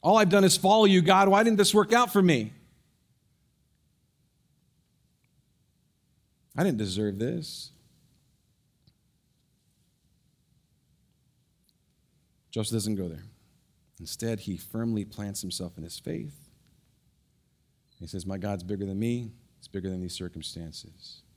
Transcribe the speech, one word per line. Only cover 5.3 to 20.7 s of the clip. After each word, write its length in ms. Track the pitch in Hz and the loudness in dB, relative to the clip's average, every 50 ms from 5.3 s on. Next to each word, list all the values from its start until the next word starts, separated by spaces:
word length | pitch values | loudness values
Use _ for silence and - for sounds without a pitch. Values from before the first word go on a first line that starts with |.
| _ _ _ _ _ _ _ _ _ _ _ _ _ _ _ _ _ _ _ _ _ _ _ _ _ | _ _ _ _ _ _ _ _ _ _ _ _ _ _ _ _ _ _ _ _ _ _ _ _ _
I 80 | 147 175 | -2 0
didn't 140 | 196 135 107 | 0 0 -2
deserve 400 | 110 95 90 101 107 104 98 101 | -4 -4 -2 -2 -2 -4 -2 -4
this." 520 | 113 131 170 175 156 - - - - - _ _ _ _ _ _ _ _ _ _ _ _ _ _ _ _ _ _ _ _ _ _ _ _ _ _ _ _ _ _ _ _ _ _ _ _ _ _ _ _ _ _ _ _ _ _ _ _ _ _ _ _ _ _ _ _ _ _ _ _ _ _ _ _ _ _ _ _ _ _ _ _ _ _ _ _ _ _ _ _ _ _ _ _ _ _ _ _ _ _ _ _ _ _ _ _ | -4 -4 -4 -6 -8 -10 -14 -16 -16 -18 _ _ _ _ _ _ _ _ _ _ _ _ _ _ _ _ _ _ _ _ _ _ _ _ _ _ _ _ _ _ _ _ _ _ _ _ _ _ _ _ _ _ _ _ _ _ _ _ _ _ _ _ _ _ _ _ _ _ _ _ _ _ _ _ _ _ _ _ _ _ _ _ _ _ _ _ _ _ _ _ _ _ _ _ _ _ _ _ _ _ _ _ _ _ _ _
Joseph 220 | - 117 107 - | -6 -6 -4 -2
doesn't 240 | 113 113 98 107 107 | -2 -4 -2 -2 -4
go 120 | 95 92 87 | -4 -6 -8
there. 160 | 80 80 95 107 _ _ _ _ _ _ _ _ _ _ _ _ _ _ | -10 -12 -16 -20 _ _ _ _ _ _ _ _ _ _ _ _ _ _
Instead, 400 | 85 - - - 117 113 113 101 | -16 -14 -12 -8 -6 -6 -6 -6
he 160 | - - 95 | -6 -10 -10
firmly 480 | 85 - - - 113 117 117 113 107 101 | -10 -12 -10 -8 -6 -4 -4 -4 -4 -6
plants 380 | 104 - - 104 101 98 - | -8 -10 -12 -10 -10 -10 -10
himself 340 | - 92 87 - 90 87 87 - | -10 -10 -8 -8 -10 -12 -12 -14
in 60 | 80 | -16
his 140 | 85 - - | -14 -16 -14
faith. 500 | _ - 85 - - 147 - _ _ _ _ _ _ _ _ _ _ _ _ _ _ _ _ _ _ _ _ _ _ _ _ _ _ _ _ _ _ _ _ _ | _ -10 -10 -10 -10 -12 -16 _ _ _ _ _ _ _ _ _ _ _ _ _ _ _ _ _ _ _ _ _ _ _ _ _ _ _ _ _ _ _ _ _
He 80 | 90 | -18
says, 180 | 82 - 95 87 | -12 -12 -10 -8
"My 140 | 95 95 95 | -8 -8 -6
God's 240 | 90 101 101 92 | -6 -6 -6 -6
bigger 240 | 85 90 104 95 101 | -6 -8 -8 -8 -6
than 140 | 98 98 98 | -8 -6 -4
me. 320 | 113 117 120 123 120 110 113 _ _ _ _ _ | -4 -4 -4 -4 -8 -12 -16 _ _ _ _ _
It's 80 | - | -20
bigger 240 | - - 98 90 95 | -12 -12 -10 -8 -8
than 100 | 92 92 | -8 -8
these 140 | 90 90 - | -8 -10 -10
circumstances. 1080 | - 92 87 - 85 - - - 87 82 80 | -10 -12 -12 -12 -14 -14 -14 -14 -12 -14 -14